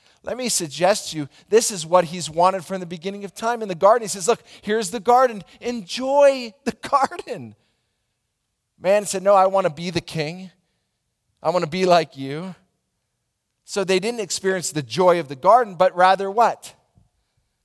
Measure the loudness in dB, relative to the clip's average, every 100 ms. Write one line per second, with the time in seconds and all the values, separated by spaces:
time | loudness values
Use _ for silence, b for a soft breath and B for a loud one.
0 | _ _ -12 -6 -4 -4 -6 -2 0 0
1 | -4 -10 -10 b b 2 2 -6 0 2
2 | 2 -4 -8 0 0 0 -6 -10 -10 -12
3 | -10 -12 -14 -8 -6 -4 -6 2 4 4
4 | 2 -6 -2 -2 _ B -4 -4 -4 -4
5 | 2 4 4 -2 -16 b -10 -10 -10 -8
6 | -2 4 4 4 -4 -12 -10 -8 -2 -2
7 | -2 -6 -12 -12 -14 -20 _ _ _ _
8 | _ _ _ _ _ _ _ _ 0 0
9 | 0 -2 4 6 6 2 -2 -4 -8 -6
10 | -6 -8 -8 -8 -16 _ _ _ _ _
11 | _ _ _ _ -4 -2 -2 -2 2 2
12 | 0 -8 -10 -10 -12 -16 _ _ _ _
13 | _ _ _ _ _ _ -10 -6 -2 0
14 | -2 -6 -6 -6 -4 -4 -4 -6 -6 2
15 | 4 4 2 -2 4 6 4 2 2 4
16 | 4 4 0 2 0 0 -12 -20 _ _
17 | _ _ _ _ _ _